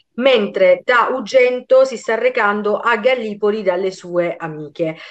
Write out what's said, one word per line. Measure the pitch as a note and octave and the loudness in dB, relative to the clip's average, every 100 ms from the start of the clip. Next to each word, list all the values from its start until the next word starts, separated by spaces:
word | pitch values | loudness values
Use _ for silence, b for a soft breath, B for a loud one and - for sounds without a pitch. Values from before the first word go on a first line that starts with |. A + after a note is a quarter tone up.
| _ | _
mentre | - C4+ A#3+ G3 G3 F#3 F3+ | 0 2 2 0 2 4 2
da | - B3+ - | 2 2 2
Ugento | C4 G3+ C4 B3+ B3 B3 C4 | -2 0 2 2 0 2 4
si | C4 A3+ | 4 -2
sta | - | -4
recando | A3 B3 B3 G#3 G#3 G#3 - | -2 -2 0 0 0 -2 -2
a | A#3 A3+ | -2 0
Gallipoli | B3+ C4 A3 G3+ G#3 A3 | 0 0 -4 -2 -2 0
dalle | F#3+ F3+ F#3+ | -2 -2 -4
sue | F#3 F3+ F3 F3 - | -6 -6 -4 -2 -4
amiche. | E3 D3+ D3 - D#3+ D#3+ B | -10 -10 -12 -6 -6 -6 B